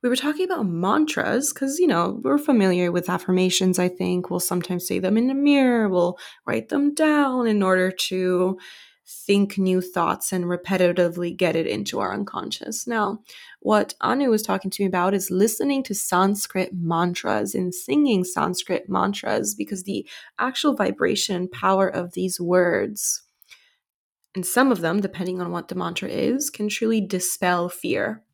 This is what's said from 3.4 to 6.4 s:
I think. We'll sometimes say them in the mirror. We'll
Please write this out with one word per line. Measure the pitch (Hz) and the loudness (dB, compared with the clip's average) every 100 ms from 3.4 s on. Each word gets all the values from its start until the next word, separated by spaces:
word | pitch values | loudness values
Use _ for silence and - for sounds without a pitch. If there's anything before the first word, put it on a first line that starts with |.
| 185 180 185 180 | 2 2 2 2
I | 180 | 0
think. | 180 180 180 180 | 0 -2 -2 -2
We'll | 180 | -4
sometimes | 180 180 175 180 - | -2 -4 -4 -6 -4
say | 185 | -2
them | 185 214 | 2 2
in | 254 | 2
the | 269 | 2
mirror. | 285 285 262 240 214 | 4 4 4 2 2
We'll | 180 175 180 - - | 2 2 -2 -14 -14